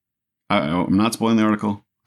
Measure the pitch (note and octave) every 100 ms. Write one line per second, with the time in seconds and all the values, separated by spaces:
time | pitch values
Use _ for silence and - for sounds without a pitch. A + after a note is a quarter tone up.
0 | _ _ _ _ - G2+ C#2+ F2 E2+ F#2+
1 | A2+ A2+ A2+ A2 G#2+ G#2 G#2+ G2+ _ _